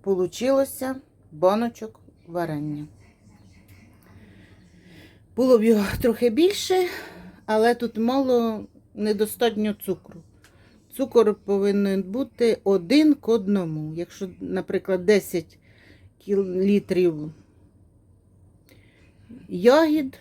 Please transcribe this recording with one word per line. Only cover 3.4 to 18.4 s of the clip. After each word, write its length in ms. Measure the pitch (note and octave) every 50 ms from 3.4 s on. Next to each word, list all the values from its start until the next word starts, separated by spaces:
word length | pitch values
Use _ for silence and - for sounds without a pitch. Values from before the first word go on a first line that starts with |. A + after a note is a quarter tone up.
| - - - - _ _ - - - - _ _ _ _ - - - - - - - - - _ _ _ _ - _ - - - - - _ _ _ _ -
Було 220 | - B3 B3+ B3+ A3+
б 60 | G#3+
його 200 | A3+ A#3 G#3+ G3+ G3 - -
трохи 300 | - B3 A3+ A#3 A#3+ A#3+
більше, 580 | G#3+ A#3+ E4 F#4 G4+ - - - F#4 F#4 F4+ F4 - - - - - - - - - - -
але 280 | - G#3+ A3 A3 A#3 A#3+
тут 240 | A#3+ A#3+ A3+ - A3
мало, 680 | A3+ A#3 B3+ C#4 C#4 B3+ B3 A#3+ A#3 A3+ A3 G#3+ G3+ - _ - _ _ _
недостатньо 800 | G#3 G#3 G#3+ G#3 G3 G#3+ G#3 - - B3 A#3 G#3+ G#3 G#3+ G#3+ G3+
цукру. 480 | - - - F#3 - _ - - E3 - _ _ _ _ - _ _ - _ _ _ _ _ -
Цукор 380 | - C4+ C4+ - A#3 A3 G#3 G#3
повинен 680 | - _ - G3+ G3 G3 G3+ G3 G3+ G3+ G3 G3 F#3+ F#3+
бути 560 | F#3 G3 B3 C4+ - _ - A#3+ A#3 G#3+ - _
один 500 | F#3+ G3 F#3+ E3+ E3+ A#3+ D4 D#4 D#4 C#4+
к 180 | - - A3 A3+
одному. 600 | A#3 G3 F#3+ G3+ G3 F3+ D#3+ D#3 D#3 D3+ D#3 D#3
Якщо, 340 | E3 F3 - - - G3+ F#3 F3 -
наприклад, 680 | F#3 F3 F#3 F#3+ F3 - G3+ F#3 F3+ - F#3+ F3+ F3+
десять 520 | F3+ G#3+ G3 F3+ - - F3 D#3+ - - _ _ _ _ _ _ _ - _ _ - _ _
кіл-, 420 | _ F#3+ G3+ G3 G3 F#3 F3+ F#3
літрів 720 | F#3+ G3+ G#3 G3+ F#3+ - F#3+ F3 F#3 F3 D#3+ D3+ D3+ D#3 D#3 - _ _ _ _ _ _ _ _ _ _ _ _ _ _ _ _ _ _ _ _